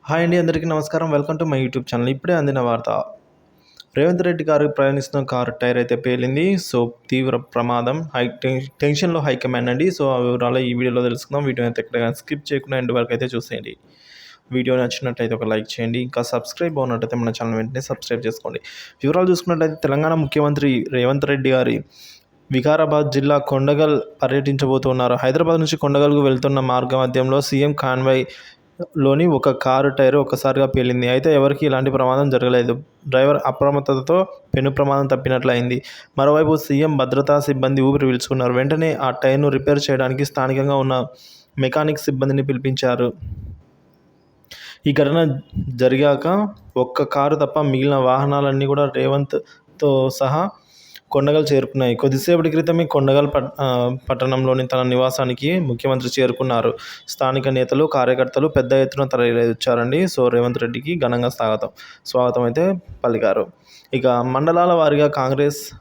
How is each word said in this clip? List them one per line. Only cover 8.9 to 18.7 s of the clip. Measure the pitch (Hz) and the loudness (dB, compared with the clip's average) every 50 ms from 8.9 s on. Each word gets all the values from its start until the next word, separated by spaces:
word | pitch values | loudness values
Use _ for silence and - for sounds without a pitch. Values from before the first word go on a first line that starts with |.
| 147 147 190 175 170 160 | 0 0 0 0 0 0
హై | 143 139 127 | 0 -2 -2
కమాండ్ | 127 - 127 123 120 123 123 | -2 -2 -2 -2 0 0 -2
అండి. | 123 135 165 190 | 0 0 0 -2
So, | 180 - | 0 0
ఆ | 143 135 127 | 0 0 0
వివరాలు | 123 123 123 123 120 120 120 127 131 | 0 0 0 0 0 0 0 0 0
ఈ | 131 123 120 | 0 0 -2
వీడియోలో | 120 127 127 120 123 | 0 0 0 0 0
తెలుసుకుందాం. | 123 120 117 120 - _ 143 143 147 | 0 0 -2 -4 -8 _ -6 -2 -2
వీడియో | 139 120 120 120 | -2 -2 -2 -2
అయితే | 120 117 - | -2 -2 -4
ఎక్కడ | 113 - - 120 117 117 | -8 -4 -4 -2 -2 -2
స్కిప్ | 117 - - - 151 147 - - | -4 -6 -8 -8 -8 -8 -4 -4
చేయకుండా | 147 135 135 139 135 131 | -6 -6 -4 -4 -4 -4
ఎండ్ | 123 120 | -2 -2
వరకు | 123 123 120 117 | -2 -2 -2 -2
అయితే | 120 113 127 | -2 -4 -4
చూసేయండి. | 123 - 117 - - 117 113 101 - - _ _ _ _ _ _ - - - - - - _ _ _ | -4 -4 -8 -8 -8 -12 -12 -12 -14 -18 _ _ _ _ _ _ -20 -20 -20 -20 -20 -20 _ _ _
వీడియో | 127 127 123 131 127 | -4 -2 0 0 0
నచ్చినట్టయితే | 127 123 120 - - 135 127 120 - 120 113 113 | 0 0 -2 -4 -6 -6 -6 -4 -4 -4 -4 -2
ఒక | 110 120 | -4 -2
లైక్ | 107 110 110 110 - | -2 -2 -4 -4 -8
చేయండి. | - - 117 113 117 127 | -8 -6 -4 -4 -4 -4
ఇంకా | 123 127 - 120 | -6 -4 -4 -6
సబ్స్క్రైబ్ | 120 - - 117 117 - - - 175 170 156 143 | -4 -2 -4 -6 -6 -8 -8 -6 -6 -4 -2 -4
అవునట్టయితే | 131 123 117 113 - 113 123 | -2 -2 -2 -4 -4 -4 -4
మన | 120 117 113 | -4 -4 -4
ఛానల్ | 110 - 117 113 113 | -4 -4 -4 -4 -4
వెంటనే | 110 110 120 131 127 | -4 -4 -6 -8 -10
సబ్స్క్రైబ్ | 131 - 135 - - - 120 - 117 | -8 -8 -10 -10 -6 -6 -6 -4 -4
చేసుకోండి. | 113 113 - - - - - - - | -6 -8 -6 -12 -10 -10 -10 -14 -14